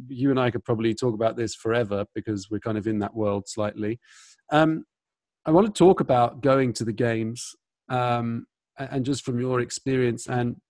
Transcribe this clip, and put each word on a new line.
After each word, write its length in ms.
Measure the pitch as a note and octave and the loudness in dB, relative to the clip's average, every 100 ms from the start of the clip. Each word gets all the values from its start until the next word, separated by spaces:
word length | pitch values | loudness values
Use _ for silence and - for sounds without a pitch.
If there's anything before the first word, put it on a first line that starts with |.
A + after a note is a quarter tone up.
| B2+ | -12
you 220 | B2+ C#3 | -2 2
and 100 | C3 | 2
I 100 | B2 | 2
could 140 | A#2 | 0
probably 300 | - A2+ A2+ | -2 0 0
talk 200 | G#2+ B2+ | 0 -2
about 220 | G#2+ A2+ A#2 | 0 0 0
this 180 | A2 | -6
forever 520 | - A2+ A#2 G#2+ G2+ G2+ | -4 -2 0 0 -4 -4
because 360 | G#2+ A2+ G#2 F#2+ | -8 -6 -6 -6
we're 100 | G#2 | -6
kind 180 | A2+ A2 | -4 -4
of 80 | G#2 | -2
in 120 | G#2+ | -2
that 140 | G2+ | -4
world 320 | A2+ G#2 G2+ - | -2 -2 -2 -4
slightly. 540 | - G#2 - G#2+ A#2 _ - - _ - | -6 -6 -4 -6 -6 _ -20 -20 _ -2
Um, 340 | D3+ D#3+ D#3+ - _ _ _ _ _ | 2 2 0 -8 _ _ _ _ _
I 60 | - | 4
wanna 180 | E3 A3 | 4 4
talk 320 | - F3+ F#3 | 6 6 6
about 400 | C#3 B2 A#2+ B2+ | 4 4 2 2
going 320 | C3+ C3+ C3 | 2 4 2
to 100 | A2+ | 0
the 80 | A2+ | -4
games, 600 | G#2 A#2 A2+ A2+ A#2 - - _ _ - | -2 0 0 -4 -8 -14 -18 _ _ -6
um, 560 | B2+ B2 A#2+ A#2 A#2 - _ _ - | -2 0 0 -2 -6 -10 _ _ -14
a-, 100 | C3+ | -6
and 140 | C#3+ | -4
just 200 | B2+ C3+ | -2 -4
from 140 | - A#2+ | -4 -4
your 220 | B2+ B2+ | -2 -2
experience, 680 | A#2+ - - C3 B2 A#2 - | -2 -6 -2 0 0 -2 -4
and 280 | B2 A#2+ A#2+ | -2 -2 -4